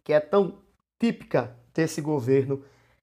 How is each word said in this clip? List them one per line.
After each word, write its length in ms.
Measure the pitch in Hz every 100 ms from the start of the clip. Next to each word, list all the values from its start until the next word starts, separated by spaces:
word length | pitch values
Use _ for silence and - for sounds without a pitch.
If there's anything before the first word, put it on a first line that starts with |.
que 100 | -
é 60 | 151
tão 400 | 151 202 185 - _ _ _ _
típica 560 | 233 - - 143 120 - _
desse 280 | - 160 -
governo 600 | 147 151 120 135 139 139 - _ _ _